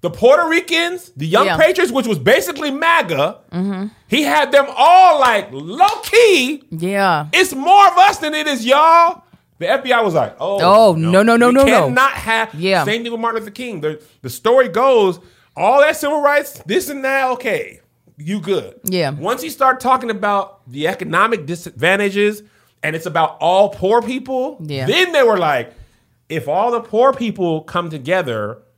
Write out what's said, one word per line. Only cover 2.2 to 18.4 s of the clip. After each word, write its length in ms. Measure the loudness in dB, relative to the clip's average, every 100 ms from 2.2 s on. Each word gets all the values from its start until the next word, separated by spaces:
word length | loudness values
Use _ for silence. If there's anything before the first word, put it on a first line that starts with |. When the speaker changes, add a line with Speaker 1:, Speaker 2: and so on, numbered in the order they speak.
| 2 2 0 -6 -8
Speaker 1:
maga. 720 | -4 0 0 0 -2 -4 -4 _
Speaker 2:
Mm-hmm. 360 | -8 -6 -6 -10 _ _
Speaker 1:
He 140 | -2
had 280 | 0 0 2
them 140 | 2 2
all, 460 | 2 6 8 6 6
like, 280 | 2 0 -4
low 480 | -14 -12 0 0 0
key. 580 | 0 4 4 4 0 -6 _
Speaker 2:
Yeah. 560 | -8 -4 0 0 0 0
Speaker 1:
It's 180 | 0 0
more 320 | -2 2 6 6
of 100 | 6
us 180 | 2 2
than 160 | -6
it 140 | -4 -4
is 180 | -4
y'all. 560 | 0 2 6 6 4 0 _ _ _ _
The 120 | -4
F 140 | -2
B 80 | 0
I 80 | 0
was 140 | 2
like, 200 | 0 -2 -6
"Oh, 180 | -6 0
Speaker 2:
Oh, 340 | 4 6 6 2
no, 260 | 2 2
no, 140 | 4 4
no, 100 | 4
Speaker 1:
we 60 |
Speaker 2:
no, 100 | 4
no. 220 | 4 4 2
Speaker 1:
cannot 240 | 2 0
have." 380 | -2 -4 -2 -4 -6
Speaker 2:
Yeah. 280 | -2 0
Speaker 1:
Same 200 | 0 -4
thing 80 | -6
with 80 | -6
Martin 200 | -6 -6
Luther 120 | -10
King. 280 | -14 -12 -8
The, 220 | -8 -8 _ _
the 80 | -16
story 380 | -6 0 2 2
goes, 540 | 0 2 2 0 -2 _ _ _ -4
all 240 | 0 4
that 160 | 2 2
civil 240 | -4 0
rights, 400 | 0 0 -4 -14 -4
this 240 | -4 -4
and 140 | -8
that, 260 | -4 -2 -2
okay, 500 | -4 -4 -6 -8 -16 _ _ _ _
you 220 | -8 -8